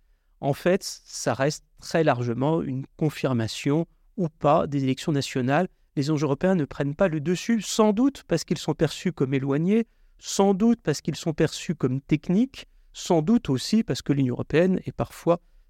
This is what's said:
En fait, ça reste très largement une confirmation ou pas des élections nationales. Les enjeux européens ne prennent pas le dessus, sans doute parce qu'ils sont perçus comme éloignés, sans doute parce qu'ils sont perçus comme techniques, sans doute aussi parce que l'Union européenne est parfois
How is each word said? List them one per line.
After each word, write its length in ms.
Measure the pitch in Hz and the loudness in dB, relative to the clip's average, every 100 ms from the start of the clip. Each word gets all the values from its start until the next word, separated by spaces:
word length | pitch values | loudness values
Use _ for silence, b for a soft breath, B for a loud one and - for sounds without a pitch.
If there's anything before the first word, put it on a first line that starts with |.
| _ _ _ _ | _ _ _ _
En 120 | 139 | -4
fait, 300 | 143 180 190 | 0 0 0
ça 500 | - - - - - | -2 -12 -14 -6 -4
reste 300 | 117 135 151 - _ | 0 -2 -2 -12 _
très 240 | - 175 | -4 0
largement 580 | 156 123 120 117 135 165 | 2 2 -2 -2 0 0
une 240 | 156 131 135 - | -2 -6 -10 -2
confirmation 880 | 156 - 143 123 113 - 143 147 165 _ _ - | -2 0 0 0 -2 -4 -2 0 -2 _ _ -6
ou 100 | 170 | -6
pas 400 | - 147 160 - | 0 2 2 2
des 160 | 143 | -2
élections 300 | 135 135 - | -2 -2 0
nationales. 560 | 143 131 135 123 143 185 - _ - | -2 -2 -2 0 0 0 -6 _ -4
Les 160 | 139 | -2
enjeux 140 | 156 147 | 0 0
européens 300 | 139 180 190 | 0 2 2
ne 100 | 139 | 0
prennent 300 | - 143 143 | -2 -4 0
pas 120 | 196 | 0
le 140 | 156 | 0
dessus, 400 | 143 180 - 233 | -2 -2 0 -2
sans 320 | 185 - 214 | -2 2 2
doute 300 | 202 269 - - | 4 0 0 -4
parce 160 | 165 | -4
qu'ils 140 | - 175 | -2 -4
sont 160 | - | -2
perçus 400 | 151 156 - 190 | 0 -2 -2 -6
comme 200 | - 135 | -2 -2
éloignés, 540 | 139 139 139 165 220 226 _ _ _ | 0 0 0 2 2 0 _ _ _
sans 340 | - - 196 | -6 2 2
doute 260 | 196 226 233 | 4 2 2
parce 180 | - 143 | 0 -4
qu'ils 140 | - 151 | -4 -4
sont 180 | - | -4
perçus 420 | 156 156 - - 165 | 0 0 0 -6 -2
comme 260 | 135 131 | -2 -2
techniques, 680 | - 156 - 180 262 - - _ _ | 0 -2 2 2 0 -4 -20 _ _
sans 300 | - - 170 | -16 0 0
doute 280 | 156 233 - | 4 2 2
aussi 340 | 127 - 214 | -2 0 0
parce 180 | 220 139 | 0 -4
que 120 | - | -2
l'Union 200 | 143 131 | 0 0
européenne 480 | 127 131 147 185 190 - | -2 0 2 2 0 -4
est 60 | |
parfois 480 | - 120 - - 170 - _ _ | -6 -6 -4 -2 -2 -2 _ _